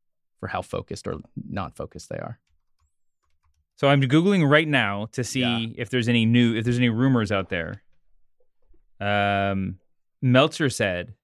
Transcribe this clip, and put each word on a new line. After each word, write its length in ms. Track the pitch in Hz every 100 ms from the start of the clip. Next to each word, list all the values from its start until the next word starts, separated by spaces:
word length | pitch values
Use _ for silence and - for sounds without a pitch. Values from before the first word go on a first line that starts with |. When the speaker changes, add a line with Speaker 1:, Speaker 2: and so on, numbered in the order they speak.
| _ _ _ _
Speaker 1:
for 80 | -
how 140 | 90
focused 440 | - - - - -
or 100 | 82 - - -
not 280 | 98 87 -
focused 320 | - - -
they 100 | -
are. 200 | 50 - _ _ _ _ _ _ _ _ _ _ _ _ _ -
Speaker 2:
So 120 | 139
I'm 120 | 143
Googling 460 | 131 156 185 196 143
right 180 | 151 160
now 380 | 135 104 101 113
to 100 | -
see 180 | 113 131
Speaker 1:
Yeah. 260 | 123 117 113 -
Speaker 2:
if 140 | 117
there's 180 | 127 117
any 180 | 120 113
new, 280 | 120 117 113
if 80 |
there's 140 | 117 120
any 100 | 123
rumors 420 | 113 135 123 104
out 180 | 98 90
there. 340 | 90 82 104 _ _ _ _ _ _ _ _ _ - _ -
Um, 800 | 101 104 101 101 98 98 95 92 _ _ _ _
Meltzer 480 | 127 127 156 - 139
said, 440 | - 101 90 87 -